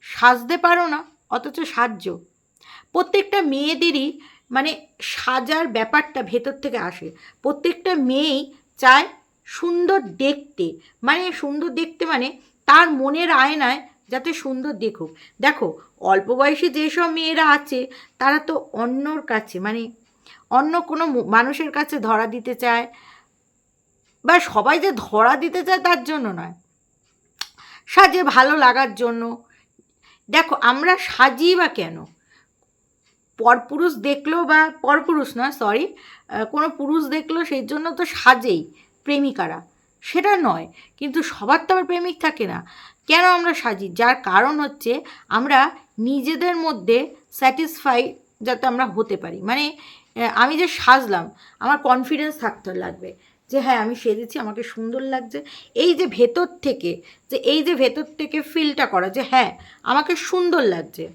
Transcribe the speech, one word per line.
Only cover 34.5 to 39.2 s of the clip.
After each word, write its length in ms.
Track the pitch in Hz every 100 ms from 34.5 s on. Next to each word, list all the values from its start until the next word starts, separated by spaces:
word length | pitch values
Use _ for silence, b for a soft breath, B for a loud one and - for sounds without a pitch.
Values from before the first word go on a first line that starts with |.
| 311 311 311
পরপুরুষ 480 | 254 294 311 320 269 233
না, 140 | 262
সরি, 340 | 277 214 214 349 B B B B
আহ, 180 | - 220
কোনো 240 | 294 320
পুরুষ 320 | 302 277 311 294
দেখলো 360 | 311 311 330 339
সেই 180 | 269 214
জন্য 260 | 294 330
তো 120 | 320 349
সাজেই 560 | - - 254 233 175 156 b b _
প্রেমিকারা, 560 | - 285